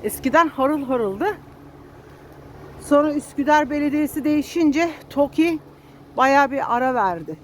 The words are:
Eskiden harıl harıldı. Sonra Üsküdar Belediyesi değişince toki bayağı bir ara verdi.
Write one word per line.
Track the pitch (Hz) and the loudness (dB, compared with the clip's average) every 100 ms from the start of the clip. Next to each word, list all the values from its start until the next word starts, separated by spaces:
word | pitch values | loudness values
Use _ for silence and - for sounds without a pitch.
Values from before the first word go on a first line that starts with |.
Eskiden | 214 - 269 277 339 | -6 -4 0 2 2
harıl | - 269 311 269 | 0 0 0 -2
harıldı. | 262 214 196 359 392 - - - - - - - - - - - - - - | -2 -2 -2 -4 -4 -12 -20 -20 -20 -20 -20 -20 -20 -20 -20 -20 -20 -20 -18
Sonra | - 285 302 | 2 2 2
Üsküdar | 294 - - 277 302 294 | -2 -8 -6 2 2 2
Belediyesi | 294 294 294 294 - | -2 -2 0 -2 -2
değişince | 294 302 285 339 320 285 339 302 - | -2 0 -2 0 2 2 0 -4 -10
toki | - 285 - 320 320 - - - - - - | -2 -2 2 0 0 -8 -20 -20 -20 -12 0
bayağı | 262 277 277 | 4 4 4
bir | 277 - 240 | 0 -2 0
ara | 254 | 0
verdi. | 254 196 170 156 160 | 0 0 -2 -8 -14